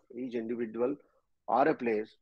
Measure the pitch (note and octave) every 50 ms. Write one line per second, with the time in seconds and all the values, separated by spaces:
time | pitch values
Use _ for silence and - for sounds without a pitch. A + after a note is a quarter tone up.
0 | _ - - A#2 C3 B2+ A2+ A#2+ A2+ A2+ A#2+ A#2 A#2+ A2 A2 A2+ A#2+ C3 C#3+ -
1 | - _ _ _ _ _ _ _ _ - A2 B2 C#3+ D#3 D3 - B2+ A#2 A2 G#2+
2 | A2+ - - _